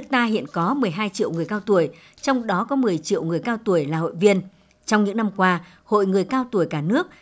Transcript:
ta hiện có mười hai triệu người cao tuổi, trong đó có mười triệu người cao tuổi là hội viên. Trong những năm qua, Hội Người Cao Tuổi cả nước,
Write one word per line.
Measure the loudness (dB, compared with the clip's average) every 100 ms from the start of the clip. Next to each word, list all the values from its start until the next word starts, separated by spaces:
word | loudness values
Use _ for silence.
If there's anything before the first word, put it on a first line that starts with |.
| 0
ta | 0 0
hiện | -2 -4
có | -2 -2
mười | 0 -2
hai | -2 -6
triệu | -4 -4
người | -2 -4
cao | -4
tuổi, | 2 2 2 -4 -20 _
trong | -2 0 0
đó | -2 0
có | 0
mười | 0 0
triệu | -2 -2
người | -2 -2
cao | -2 -4 0
tuổi | 0 0
là | -2
hội | -4 2
viên. | 4 4 -2 _ _ _ -2
Trong | 0
những | 2 0
năm | -2 2
qua, | 2 2 -4 -14
Hội | 0 2 2
Người | 2
Cao | 0 -2 -2
Tuổi | -2 0
cả | -2
nước, | 0 0 -2 -10